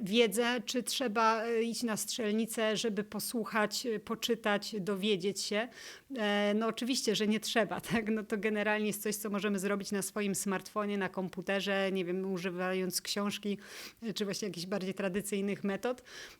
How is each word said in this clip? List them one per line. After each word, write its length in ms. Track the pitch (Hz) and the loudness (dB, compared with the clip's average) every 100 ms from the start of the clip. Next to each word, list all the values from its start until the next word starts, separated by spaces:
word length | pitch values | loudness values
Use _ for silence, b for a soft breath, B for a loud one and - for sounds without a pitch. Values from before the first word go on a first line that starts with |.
wiedzę, 600 | 190 226 226 202 240 247 226 | 2 6 6 4 2 0 -2
czy 180 | 254 | -2
trzeba, 600 | - - 254 214 220 220 | -2 -2 0 4 4 4
e, 200 | 233 233 | 2 2
iść 200 | 233 226 | 0 0
na 140 | 240 208 | 0 -2
strzelnicę, 800 | - - 214 214 226 226 220 214 | -2 -2 2 2 2 2 2 2
żeby 260 | 233 202 | 0 -2
posłuchać, 800 | 208 214 - 240 208 226 208 - 254 | -4 -4 -4 -4 0 2 2 0 -2
e, 140 | 208 | -2
poczytać, 760 | - 220 - 226 226 202 208 214 | -2 -2 0 0 2 2 0 -4
dowiedzieć 640 | 180 196 208 196 196 185 | -2 0 2 2 2 -2
się. 260 | - 208 247 B B B B 262 | -2 0 -2 B B B B -2
E, 360 | 208 208 208 214 | 2 4 4 4
no 120 | 226 | 2
oczywiście, 480 | 220 240 262 - 190 | 0 0 0 2 2
że 120 | 214 | 4
nie 120 | 220 | 2
trzeba, 420 | - 240 202 180 | 2 2 2 0
<laughs> 80 | - | 0
tak? 180 | 220 214 | 0 2
No 140 | 220 | 0
to 140 | 208 214 | 0 0
generalnie 500 | 214 208 208 214 208 | 2 2 2 2 2
jest 160 | 196 | 0
coś, 120 | 220 202 | -2 -2
co 140 | 214 | -2
możemy 300 | 202 208 196 | 0 2 2
zrobić 320 | 202 202 190 | 2 0 0
na 100 | 202 | -2
swoim 340 | 190 214 202 190 | -2 0 0 0
smartfonie, 640 | 202 185 - 214 208 202 | 0 -2 -2 -2 0 0
na 120 | 185 | -2
komputerze, 800 | 190 185 - 180 196 190 196 196 | -2 -4 -4 -2 0 2 2 2
nie 140 | 190 175 | 0 0
wiem, 280 | 185 190 | 0 0
używając 680 | 185 185 175 185 185 185 - | -2 -2 -2 0 0 0 -2
książki, 560 | - 208 202 - 208 202 B B B B | -2 -2 -2 -2 -2 -4 B B B B
e, 100 | 226 | -6
czy 120 | - 202 | -2 -2
właśnie 220 | 190 214 | -2 -4
jakichś 180 | 175 180 | -6 -4
bardziej 280 | 202 185 | -2 -2
tradycyjnych 680 | 190 196 196 202 202 202 190 | -2 -2 -2 -2 0 0 0
metod, 400 | 202 196 240 247 - B B B | -2 0 -2 -4 -8 B B B